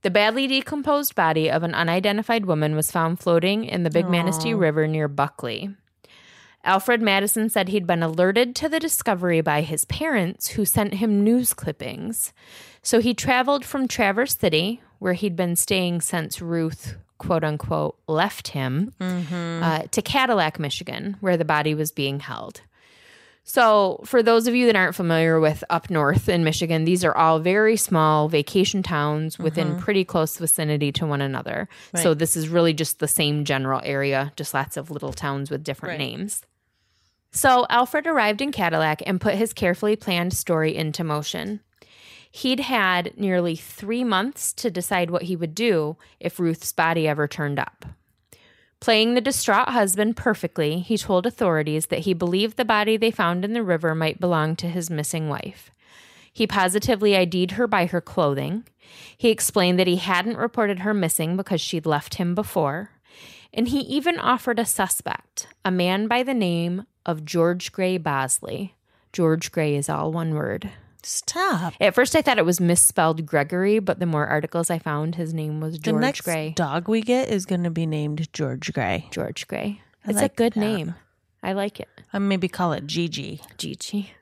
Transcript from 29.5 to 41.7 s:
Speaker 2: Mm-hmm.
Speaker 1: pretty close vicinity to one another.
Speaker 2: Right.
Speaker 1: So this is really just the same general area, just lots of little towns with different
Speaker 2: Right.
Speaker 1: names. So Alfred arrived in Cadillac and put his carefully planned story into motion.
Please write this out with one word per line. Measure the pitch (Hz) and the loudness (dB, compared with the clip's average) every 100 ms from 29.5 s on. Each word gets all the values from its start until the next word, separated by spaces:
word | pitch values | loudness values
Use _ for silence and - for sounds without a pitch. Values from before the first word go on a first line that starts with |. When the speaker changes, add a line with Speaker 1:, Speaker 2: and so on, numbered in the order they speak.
| 156 151 | -2 -2
Speaker 2:
Mm-hmm. | 170 | -2
Speaker 1:
pretty | 202 202 | 0 0
close | 180 185 160 - | 0 0 0 -2
vicinity | 165 - 151 151 147 | -2 0 0 0 0
to | 143 160 | -2 -2
one | 143 | -2
another. | 139 131 - - 196 - - | -2 -4 -6 -6 -8 -12 -8
Speaker 2:
Right. | 175 | 0
Speaker 1:
So | 170 | 2
this | 151 165 170 | 2 2 0
is | 156 | 0
really | 170 170 | 2 2
just | 151 156 - | 2 -2 -2
the | 151 | -2
same | - 151 147 | 0 0 0
general | 147 135 135 131 | 0 0 0 -2
area, | - 139 139 135 143 - | -2 -2 0 0 -2 -6
just | 143 | -4
lots | 139 139 - | -2 -4 -6
of | 151 | -10
little | 147 143 | -10 -8
towns | 127 147 139 139 | -6 -4 -4 -4
with | 143 | -6
different | 151 135 - 160 | -6 -8 -8 -6
Speaker 2:
Right. | 131 | -6
Speaker 1:
names. | 123 196 - _ _ _ _ _ _ _ _ _ | -6 -8 -8 _ _ _ _ _ _ _ _ _
So | - 277 247 - | 0 4 4 4
Alfred | 240 247 302 311 | 2 2 0 0
arrived | 302 214 208 | 2 2 0
in | 277 | -4
Cadillac | - 175 160 156 151 - | -2 0 2 0 0 -2
and | 185 | 0
put | 214 | 0
his | 196 226 | 0 -2
carefully | - 185 - 208 214 | 0 0 2 0 0
planned | - 175 175 | 0 -2 0
story | 180 - 165 156 | -4 0 0 0
into | - 156 151 | 0 -4 -4
motion. | 165 151 151 - 170 208 _ | -4 -4 -4 -8 -8 -10 _